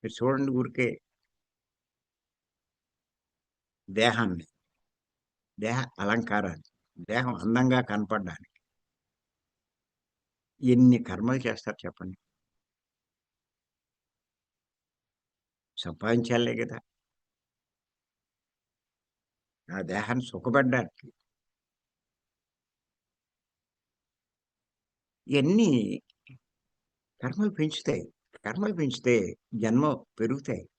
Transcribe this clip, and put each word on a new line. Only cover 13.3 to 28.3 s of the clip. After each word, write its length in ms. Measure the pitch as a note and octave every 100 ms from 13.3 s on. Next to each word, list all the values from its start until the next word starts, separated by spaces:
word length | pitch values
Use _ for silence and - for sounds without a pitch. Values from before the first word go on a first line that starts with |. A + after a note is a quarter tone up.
| _ _ _ _ _ _ _ _ _ _ _ _ _ _ _ _ _ _ _ _ _ _ _ _ -
సంపాదించాలే 800 | F2 E2 G#2 A#2 A#2 A#2+ A#2+ A#2
కదా 200 | A#2+ A#2 _ _ _ _ _ _ _ _ _ _ _ _ _ _ _ _ _ _ _ _ _ _ _ _ _ _ _ _ - F#2+
ఆ 40 |
దేహాన్ని 440 | F2 G2 G#2+ B2 B2
సుఖపెట్టడానికి. 880 | F2+ B2+ C3 B2+ B2 G2+ _ - _ _ _ _ _ _ _ _ _ _ _ _ _ _ _ _ _ _ _ _ _ _ _ _ _ _ _ _ _ _ _ _ _ _ _ _ _ _ _ _ _ -
ఇవన్నీ 720 | C#3+ C#3 G3+ G#3+ B2+ G2+ G2+ _ _ _ C3 _ _ _ _ _ _ _ _
కర్మలు 260 | B2+ - G#3
పెంచుతాయి. 640 | G3 D#3 D3+ - G#2+ E2 _ _